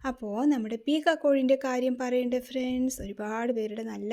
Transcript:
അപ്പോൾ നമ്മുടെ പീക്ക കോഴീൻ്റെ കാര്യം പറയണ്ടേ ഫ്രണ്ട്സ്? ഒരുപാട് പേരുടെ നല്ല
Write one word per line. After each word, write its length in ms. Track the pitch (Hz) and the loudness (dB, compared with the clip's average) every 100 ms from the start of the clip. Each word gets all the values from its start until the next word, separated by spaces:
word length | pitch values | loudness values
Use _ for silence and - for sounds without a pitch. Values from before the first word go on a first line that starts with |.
അപ്പോൾ 320 | 269 254 208 208 294 | -8 -6 -6 0 2
നമ്മുടെ 320 | 269 214 226 | 2 0 -4
പീക്ക 380 | 277 311 320 320 | 0 2 2 4
കോഴീൻ്റെ 420 | 285 277 254 269 | 4 4 4 4
കാര്യം 380 | 269 254 254 254 | 2 0 0 0
പറയണ്ടേ 420 | 254 247 247 247 | 0 0 0 -2
ഫ്രണ്ട്സ്? 600 | 247 262 254 254 254 - | -4 -4 -2 0 -2 -4
ഒരുപാട് 520 | 196 202 208 220 240 | -8 -8 -6 -2 -2
പേരുടെ 300 | 233 214 214 | -2 -4 -6
നല്ല 280 | 226 208 202 | -8 -6 -6